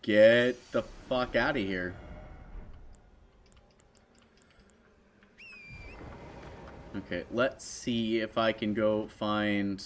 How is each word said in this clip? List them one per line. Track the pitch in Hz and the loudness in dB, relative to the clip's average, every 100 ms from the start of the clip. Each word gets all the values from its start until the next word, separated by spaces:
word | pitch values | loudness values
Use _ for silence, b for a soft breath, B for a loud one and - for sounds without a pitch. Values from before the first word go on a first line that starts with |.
get | - 104 110 147 123 123 - | 4 10 10 10 6 0 -4
the | 123 - - - | -4 -4 -14 -4
fuck | 127 123 | -2 0
outta | 120 131 143 | 0 0 0
here. | 98 92 90 95 - - - - - - - - - - - - - _ - - _ _ - - _ - _ - - - - _ _ _ _ _ - - 1077 1077 1077 1077 1077 - - - - - - - - - - 101 | -2 -2 -4 -8 -16 -16 -16 -18 -16 -14 -14 -18 -20 -20 -20 -20 -20 _ -20 -20 _ _ -20 -20 _ -20 _ -20 -20 -20 -20 _ _ _ _ _ -20 -20 -20 -18 -16 -16 -16 -14 -14 -16 -16 -16 -16 -16 -18 -18 -10 -10
Okay, | - 87 - | -4 -6 -4
let's | 110 131 - | 0 0 0
see | - - - 117 110 113 | -10 -6 -2 0 2 0
if | 107 117 | 0 2
I | 113 | 0
can | 107 107 | 2 -2
go | 104 107 107 110 | 2 2 2 -2
find | - 107 104 104 101 98 98 | -4 -2 2 2 2 0 -4